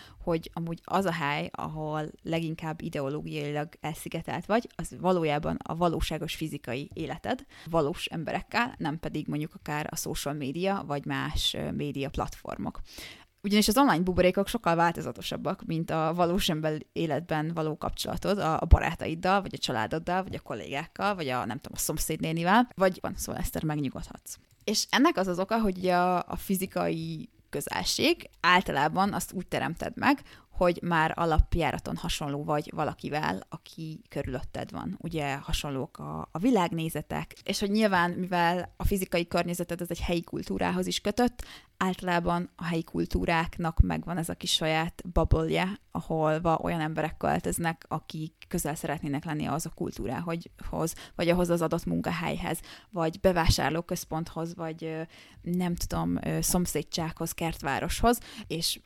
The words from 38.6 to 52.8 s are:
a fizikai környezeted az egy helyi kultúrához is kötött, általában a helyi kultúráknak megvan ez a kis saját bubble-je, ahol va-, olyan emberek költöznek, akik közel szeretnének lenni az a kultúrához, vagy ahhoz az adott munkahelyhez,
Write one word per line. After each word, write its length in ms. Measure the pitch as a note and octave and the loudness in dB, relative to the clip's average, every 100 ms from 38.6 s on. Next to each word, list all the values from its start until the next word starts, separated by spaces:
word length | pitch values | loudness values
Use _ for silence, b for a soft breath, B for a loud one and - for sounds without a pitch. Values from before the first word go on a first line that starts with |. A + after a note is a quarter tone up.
| - - | -2 -4
a 80 | |
fizikai 420 | F3+ G3+ F#3 F3 E3+ | 0 0 0 0 2
környezeted 540 | F3 F3 F3 F3 E3+ | 0 0 -2 -4 -4
az 100 | E3+ | -4
egy 100 | F3 | -4
helyi 220 | - F3 | 0 0
kultúrához 640 | - - - F#3+ F3+ F3+ F3+ | 0 -6 -4 -2 0 0 0
is 140 | F3 | -2
kötött, 440 | - G#3 B3 - B B B _ | 0 2 2 0 B B B _
általában 720 | F#3 F3+ F#3 F3 F3 F3 F3 - | -2 0 0 2 2 0 -2 -6
a 80 | |
helyi 200 | E3+ E3 | -2 -2
kultúráknak 960 | E3 E3 E3+ F3 F3+ E3 E3+ - E3+ - | -2 -2 0 0 2 2 0 -2 0 2
megvan 360 | - D#3+ E3+ F3 | 2 0 -2 -4
ez 120 | E3+ | -4
a 60 | |
kis 180 | F3 F3 | -4 -2
saját 500 | - D#3+ D#3 E3 - F3+ | 0 2 0 0 -6 -2
bubble-je, 680 | E3+ D#3+ D#3+ D#3+ D#3+ F3+ G3+ - | 2 4 4 4 2 0 -4 -8
ahol 500 | E3+ - D#3+ D#3 D#3 | -8 -4 0 2 2
va-, 180 | E3+ D#3+ | 4 2
olyan 180 | - E3+ | 2 0
emberek 360 | D#3 D#3+ D#3 - | -2 -2 -2 0
költöznek, 680 | D3 D#3 F3 E3+ E3+ E3 - | 0 2 0 -2 -2 -4 -6
akik 440 | D#3 - D#3+ D#3 - - | -8 -6 -8 -8 -10 -6
közel 260 | - D3+ | -2 -2
szeretnének 500 | D#3 E3 D3 D3+ E3+ | -2 -4 -4 -2 -4
lenni 220 | E3+ D3+ D#3 | -2 -4 -2
az 200 | - D#3+ | -2 -4
a 40 | |
kultúrához, 1200 | - - - G2 - E3+ E3+ - - - - E3 - B | -6 -6 -4 -4 -4 -4 -6 -8 -12 -6 -2 -2 -4 B
vagy 140 | - E3+ | 0 4
ahhoz 220 | F3 F3 | 4 4
az 120 | E3+ | 4
adott 220 | D#3+ - | 2 0
munkahelyhez, 760 | F3+ E3+ - E3 E3 D3 F3+ E3 B B | 0 -2 0 -2 -2 -2 -2 -4 B B